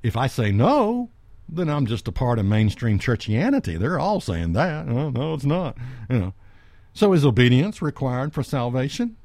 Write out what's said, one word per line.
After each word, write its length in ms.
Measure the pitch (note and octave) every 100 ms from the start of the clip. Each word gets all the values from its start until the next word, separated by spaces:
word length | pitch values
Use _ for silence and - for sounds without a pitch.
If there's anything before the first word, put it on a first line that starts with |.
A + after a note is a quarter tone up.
If 140 | A#2 A2+
I 100 | C3
say 240 | - G#2+
no, 600 | G2+ C#3+ D4 G#3+ B3 A#3+ - - - -
then 200 | E3 E3
I'm 180 | D3 A#2+
just 220 | A2+ -
a 40 |
part 260 | - B2 A#2
of 80 | G2
mainstream 520 | G#2+ G#2+ - A#2 G2+
churchianity. 800 | - A2+ - A2 G#3+ C#4 - E2
They're 220 | A#2 E3+
all 200 | F3 G3+
saying 340 | - E2+ E2+
that. 340 | F2+ F3 D3+ D3
"Oh, 220 | A#2+ D3+
no, 240 | B2+ D3+
it's 100 | D#3
not." 320 | C#3+ E3+ D#3 - B2 B2+ A2
You 80 | B2
know. 160 | F#2 - - - - - -
So 180 | - G#3
is 120 | F3+
obedience 560 | C#3+ A#2 B2 B2 G3 -
required 520 | D3+ - C3+ B2 C#3+
for 100 | D3+
salvation? 760 | B2+ C#3 A#2+ B2+ C#3 - A#3+ A3